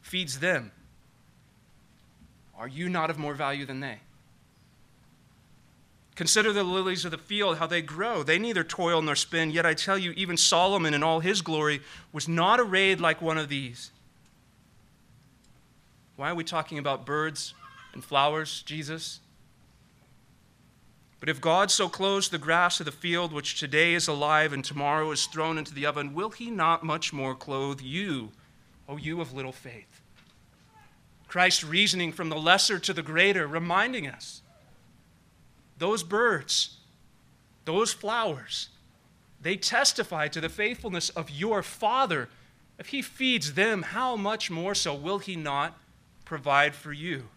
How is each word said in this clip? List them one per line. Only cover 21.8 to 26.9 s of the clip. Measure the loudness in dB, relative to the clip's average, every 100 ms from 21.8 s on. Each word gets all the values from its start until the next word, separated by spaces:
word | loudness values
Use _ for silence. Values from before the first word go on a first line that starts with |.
| 2
clothes | 0 0 2 0
the | -4
grass | 0 4 4 2
of | -4
the |
field, | -6 -2 -2 -2
which | -4 -6 -6
today | 0 4 6
is | 4 2
alive | 0 4 4 4
and | 0
tomorrow | -6 -2 0 2 0
is | -2 -4
thrown | -2 -2 -2
into | -6
the | -4
oven, | -2 -2 -4
will | -4 -6
he | -8 -10
not | 0 2 2
much | 0